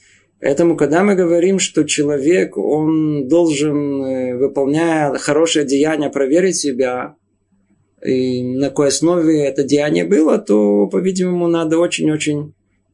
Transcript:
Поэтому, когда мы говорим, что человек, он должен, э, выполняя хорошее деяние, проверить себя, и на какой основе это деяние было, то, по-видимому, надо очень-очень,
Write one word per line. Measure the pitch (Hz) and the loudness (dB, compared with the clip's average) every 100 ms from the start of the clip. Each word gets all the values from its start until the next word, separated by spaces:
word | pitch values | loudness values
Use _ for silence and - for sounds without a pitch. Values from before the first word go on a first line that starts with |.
| _ _ _ - | _ _ _ -8
Поэтому, | - 143 170 156 | -4 0 0 2
когда | 147 160 | 2 2
мы | 202 190 | 2 2
говорим, | 175 170 180 190 | 2 2 2 0
что | - - | -2 -2
человек, | 151 - 143 147 139 185 185 - | -2 0 -2 0 2 2 0 -2
он | 101 151 156 160 156 147 127 | -2 0 0 0 0 -2 0
должен, | 165 170 143 151 147 143 139 | 2 2 0 -2 -2 -2 -4
э, | 131 131 127 123 | -4 -4 -4 -2
выполняя | 135 139 139 151 170 160 147 127 | -2 0 0 0 0 0 0 -2
хорошее | - 147 165 160 139 | -2 0 2 0 0
деяние, | 139 151 156 143 | 0 0 0 -2
проверить | 143 135 160 190 170 | -2 0 2 2 0
себя, | 143 123 127 127 139 - _ _ _ _ _ _ _ _ | -4 -2 -2 -2 -8 -14 _ _ _ _ _ _ _ _
и | - 131 127 123 | -4 -2 0 -4
на | 127 131 139 | -4 -4 -4
какой | 139 143 | 0 0
основе | 127 160 175 160 156 | 2 0 2 2 2
это | 139 135 | 0 -2
деяние | 131 143 147 170 170 | 0 0 2 0 0
было, | 196 156 113 | 2 2 2
то, | - 214 208 104 - | 0 0 2 2 0
по-видимому, | 196 185 185 180 180 170 | 0 -2 0 -2 0 0
надо | 170 160 160 | 0 0 2
очень-очень, | 175 - 156 151 151 147 147 _ _ _ _ | 0 0 -2 -2 -2 -4 -6 _ _ _ _